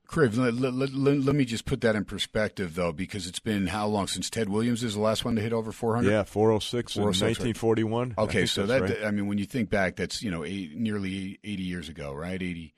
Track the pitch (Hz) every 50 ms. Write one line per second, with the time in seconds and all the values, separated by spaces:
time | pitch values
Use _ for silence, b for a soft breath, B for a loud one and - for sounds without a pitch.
0 | _ - - 165 143 113 104 127 127 120 117 123 131 127 123 127 135 135 135 139
1 | 135 139 143 143 131 139 147 147 131 113 113 104 - - 139 127 - 113 107 107
2 | 92 - 104 92 - - - 110 107 98 - - 95 85 78 90 87 85 78 82
3 | 92 - - 101 85 90 85 - - 113 104 101 95 85 98 107 104 104 107 101
4 | 92 - - 92 - - - 113 113 98 101 107 117 120 120 110 123 113 101 104
5 | 107 110 110 - - 123 120 107 104 113 117 113 110 110 101 - 120 113 110 120
6 | 95 98 107 107 92 - - 101 110 110 110 104 - - - 120 117 - - -
7 | 104 104 90 92 104 110 117 - - 120 104 - 113 113 110 110 110 107 113 120
8 | 123 127 107 107 107 98 - 98 87 - - 98 98 104 - - 92 95 - 101
9 | 107 104 104 101 101 101 104 104 98 - - 127 110 87 110 101 95 87 82 -
10 | 90 82 - - 131 104 87 82 73 82 98 98 92 76 76 101 113 107 104 101
11 | 95 95 95 98 95 98 101 - - 104 104 92 92 90 90 90 76 82 76 80
12 | 73 71 69 71 82 90 92 92 92 90 87 85 80 76 _